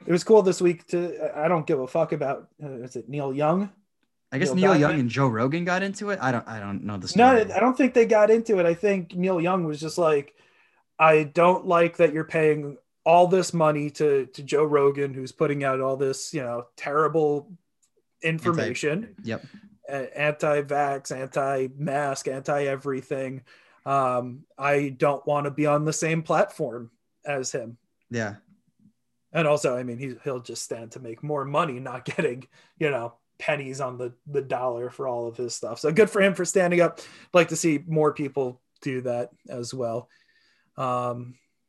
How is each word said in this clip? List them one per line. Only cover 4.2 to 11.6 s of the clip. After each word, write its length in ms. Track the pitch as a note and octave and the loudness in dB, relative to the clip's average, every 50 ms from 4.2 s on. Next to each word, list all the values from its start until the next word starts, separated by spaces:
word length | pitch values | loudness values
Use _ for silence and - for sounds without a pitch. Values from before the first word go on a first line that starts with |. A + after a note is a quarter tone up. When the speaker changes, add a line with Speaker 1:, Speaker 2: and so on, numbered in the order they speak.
| _ _ | _ _
Speaker 2:
I 60 | C3 | -4
guess 120 | C3+ C#3+ C#3 | -2 -2 0
Speaker 1:
Neil 60 | C3 | 2
Speaker 2:
Neil 120 | F3+ F#3+ G3 F3+ | 4 4 6 6
Speaker 1:
Diamond? 80 | D3 | 6
Speaker 2:
Young 180 | D3 D#3 D#3+ D3 | 4 4 2 0
and 100 | B2 A#2 | 0 -2
Joe 180 | A2 C#3 C#3 | 0 0 0
Rogan 380 | B2+ A2 A2 B2 C3+ D#3 E3+ F3 | 2 2 0 0 0 -2 -2 -2
got 160 | F3+ F3+ F#3 | -2 -2 -2
into 300 | G3 G3+ G3 - G#3 G3+ | -2 -4 -6 -8 -6 -6
it. 80 | G3 - | -4 -2
I 100 | B2+ C3 | -2 -2
don't, 160 | A#2+ A2+ - | -2 -2 -4
I 120 | - A2+ G#2+ | -8 -12 -10
don't 240 | G2+ G2+ G2 - - | -8 -8 -8 -8 -8
know 140 | G#2+ G#2 | -8 -8
the 140 | F#2+ F2 - - | -8 -8 -2 4
Speaker 1:
No, 180 | G#3+ A#3+ C4 B3+ | 6 6 6 6
Speaker 2:
story. 160 | A3+ G#3 F#3+ | 4 2 0
Speaker 1:
I 80 | - F#3+ | 0 2
don't 160 | A3+ C4 B3+ | 2 2 2
think 180 | - C4+ B3 - | 2 0 2 4
they 100 | B3 A#3 | 2 4
got 240 | G3 A3+ G#3 G#3 G#3+ | 4 6 4 6 6
into 300 | A3+ A3+ A3+ - G#3 F#3 | 4 2 2 2 2 2
it. 60 | E3+ | 2
I 80 | E3+ E3+ | 2 0
think 400 | - G#3+ G3+ G3 F#3+ E3+ E3 F#3 | 0 0 0 0 -2 -4 -6 -6
Neil 260 | F3+ F3+ F#3+ F#3 E3+ | -4 -2 0 0 0
Young 220 | E3 F3+ F#3+ F#3 E3+ | 0 0 0 -2 -2
was 140 | D#3 D3+ C#3+ | -4 -6 -6
just 180 | D#3+ D#3 - | -8 -6 -2
like, 380 | F3+ E3+ D#3 D3+ C#3+ C#3+ - _ _ _ _ _ _ _ _ _ _ _ _ _ - | 0 2 2 2 2 0 -4 _ _ _ _ _ _ _ _ _ _ _ _ _ 4
"I 240 | D#3+ D#3+ D#3 D#3 D3+ | 6 6 6 6 4
don't 420 | C#3+ - E3+ E3+ F3+ F#3 F3+ | 2 2 4 6 6 4 4